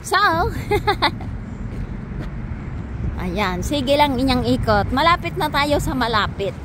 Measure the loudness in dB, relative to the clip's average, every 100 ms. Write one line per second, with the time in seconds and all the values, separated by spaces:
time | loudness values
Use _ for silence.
0 | 0 2 4 4 0 -2 0 0 2 2
1 | 0 -2 -8 -8 -10 -8 -8 -6 -8 -8
2 | -8 -8 -6 -6 -6 -8 -8 -8 -8 -4
3 | -4 -2 -4 -2 -2 -2 -2 0 4 4
4 | 4 4 2 2 2 2 4 4 4 2
5 | 4 4 0 -2 0 0 2 2 0 0
6 | 0 0 0 -2 -4 -6